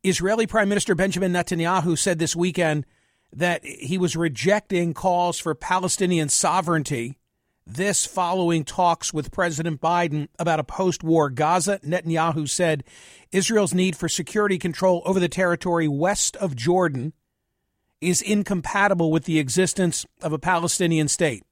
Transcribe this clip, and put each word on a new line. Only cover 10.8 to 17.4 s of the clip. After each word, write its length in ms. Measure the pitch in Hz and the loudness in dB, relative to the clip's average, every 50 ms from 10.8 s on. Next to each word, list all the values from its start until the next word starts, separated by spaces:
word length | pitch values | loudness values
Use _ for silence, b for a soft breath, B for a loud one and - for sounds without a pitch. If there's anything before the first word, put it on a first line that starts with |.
| 190 180 165 - - 160 165 160 147 139 | 0 0 0 -2 0 2 4 4 4 2
Gaza. 480 | 127 117 151 156 175 185 156 202 202 - - | 0 0 2 2 2 2 2 0 -2 -4 -2
Netanyahu 640 | 143 170 180 165 165 165 160 160 165 151 160 151 135 | -4 -4 -2 -2 -2 0 0 0 0 0 -2 -2 -4
said 340 | - - 180 165 156 143 - B B B B B B B B B | -2 0 2 0 0 -2 -4 B B B B B B B B B
Israel's 440 | - 190 190 - 226 214 202 - - | 0 0 2 4 2 2 2 4 2
need 200 | 180 185 190 160 | 2 2 2 0
for 140 | - 175 160 | -2 -4 -4
security 480 | - - 165 - - 220 208 202 190 | -2 -4 -6 -2 0 0 2 2 0
control 460 | 175 - 175 165 - 190 185 180 170 - | 0 -2 -4 -2 2 2 2 2 2 0
over 140 | 180 190 190 | 0 0 2
the 100 | 175 165 | 0 0
territory 580 | - 180 190 175 175 170 - 185 175 170 160 | 0 0 0 0 0 0 0 0 0 2 2
west 480 | 151 143 139 160 185 202 - - - - | 0 0 0 0 0 0 0 -2 -2 -2
of 180 | - 202 175 139 | -4 -4 -4 -4
Jordan 580 | 120 117 170 175 185 180 165 139 131 120 156 - _ _ _ _ _ | -2 0 2 4 4 2 2 0 -2 -6 -8 -10 _ _ _ _ _